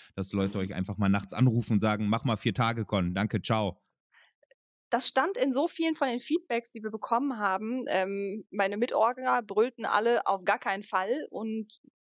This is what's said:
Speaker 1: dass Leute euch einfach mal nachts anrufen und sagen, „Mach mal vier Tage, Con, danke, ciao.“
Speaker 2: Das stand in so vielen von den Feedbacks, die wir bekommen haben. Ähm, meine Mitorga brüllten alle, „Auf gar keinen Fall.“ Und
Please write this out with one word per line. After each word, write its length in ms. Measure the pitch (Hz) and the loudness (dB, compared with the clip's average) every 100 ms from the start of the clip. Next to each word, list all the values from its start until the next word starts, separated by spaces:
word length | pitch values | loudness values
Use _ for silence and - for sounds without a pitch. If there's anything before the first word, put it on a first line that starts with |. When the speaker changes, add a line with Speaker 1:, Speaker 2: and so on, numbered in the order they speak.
| - | -10
Speaker 1:
dass 180 | - 92 | -8 -2
Leute 260 | 101 98 98 | 0 0 -2
euch 160 | 95 | -4
einfach 220 | 92 95 95 | -4 -4 0
mal 120 | 98 | 2
nachts 240 | 98 - | 2 0
anrufen 400 | 92 127 117 - | 2 4 4 2
und 40 | 107 | 2
sagen, 280 | 110 107 104 | 2 2 0
„Mach 160 | 113 | 0
mal 120 | 120 107 | 0 0
vier 180 | 117 | 0
Tage, 300 | 104 117 117 104 | 2 0 0 0
Con, 280 | 101 87 | 0 0
danke, 280 | 90 107 104 | 0 0 -2
ciao.“ 400 | - 110 101 - _ _ _ _ _ _ _ _ _ _ _ | 0 0 0 -4 _ _ _ _ _ _ _ _ _ _ _
Speaker 2:
Das 180 | 240 - | -2 2
stand 280 | 262 330 392 | 2 0 2
in 160 | 277 | 0
so 140 | 247 339 | 2 0
vielen 300 | - 320 311 | 0 -2 0
von 120 | 269 | -2
den 120 | 240 | -2
Feedbacks, 500 | - 330 - 240 - | -2 -4 -2 -4 -4
die 120 | 226 | -8
wir 80 | 214 | -8
bekommen 480 | 214 - 233 285 226 | -8 -2 0 0 0
haben. 460 | 202 190 220 254 - | 0 0 -2 -4 -2
Ähm, 560 | 190 185 196 196 214 - | 0 0 -2 -4 -6 -6
meine 260 | 208 196 208 | -2 0 0
Mitorga 640 | 240 - 220 254 254 247 | 0 4 2 2 0 0
brüllten 460 | 214 196 247 240 220 | 2 2 2 0 0
alle, 400 | 208 233 240 - | 2 4 2 2
„Auf 180 | 196 | 0
gar 140 | 180 233 | 0 0
keinen 240 | 233 196 | -2 -6
Fall.“ 420 | 202 190 196 285 - | -2 -2 0 -2 -4
Und 500 | - 220 220 208 - _ _ | -6 -6 -6 -8 -16 _ _